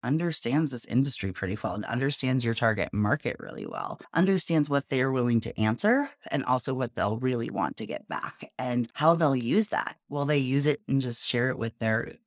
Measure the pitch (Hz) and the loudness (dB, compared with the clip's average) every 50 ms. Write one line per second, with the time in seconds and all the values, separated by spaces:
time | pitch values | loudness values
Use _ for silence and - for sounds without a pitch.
0 | - 120 143 160 175 170 156 - - 117 131 156 160 139 131 117 - - 110 123 | -2 0 0 0 0 0 -2 -2 -2 0 2 2 2 0 -2 -6 -6 0 2 2
1 | 139 143 123 - - 98 92 - 101 92 92 - - 104 87 107 - - - 120 | 2 2 0 -2 -4 -4 -4 -4 -4 -4 -2 -2 -4 -4 -4 -4 -6 -4 -2 -2
2 | 135 143 143 - - 127 131 131 117 117 113 - 120 113 107 98 - - - 107 | 0 0 -2 -2 0 0 0 0 0 0 0 2 2 2 2 2 -2 -2 0 2
3 | 104 104 131 151 - - - - - 50 - - 50 50 50 50 50 - - - | 2 2 2 0 0 -4 -6 -6 -8 -10 -10 -8 -8 -8 -6 -6 -6 -6 -8 -10
4 | - - - - 190 190 196 170 - - 165 156 147 147 143 139 - - 143 131 | -12 -4 0 2 2 4 2 2 0 2 2 2 2 2 2 0 0 0 0 0
5 | 131 135 131 127 120 120 120 113 - - - - 110 107 117 - - 214 247 277 | 2 2 2 2 2 4 2 2 2 0 -2 0 2 2 2 2 2 4 4 2
6 | 285 - - _ - - - 147 127 127 127 127 - 147 131 127 127 117 - - | 2 -2 -6 _ -10 -4 -4 -2 0 0 0 0 0 -2 -2 -2 -2 -2 -2 -2
7 | 90 101 110 120 127 127 127 117 117 - 98 95 87 71 - - - - - - | 0 0 0 0 0 0 0 0 -2 -4 -4 -2 -4 -4 -4 -6 -8 -6 -8 -8
8 | - - - - - - - - - - _ - 127 127 123 123 120 - - - | -8 -8 -8 -8 -8 -8 -12 -14 -18 -14 _ -6 -4 -2 0 0 0 -2 -2 0
9 | 147 165 170 165 165 143 135 127 117 117 151 208 214 - - - - - - - | 4 4 4 4 4 2 2 2 0 2 2 2 2 2 0 -4 -4 -4 -8 -12
10 | _ - 143 143 143 139 151 143 135 127 131 143 139 151 139 - _ - 139 135 | _ -8 -6 -4 0 0 2 2 2 2 2 2 2 2 0 0 _ 0 0 0
11 | 127 123 113 - - - - 120 120 131 127 127 113 117 - - 113 110 110 117 | 0 -2 -4 -6 -4 -2 0 0 0 0 0 -2 -4 -6 -4 -2 0 0 0 0
12 | - - - - _ | 0 -4 -10 -12 _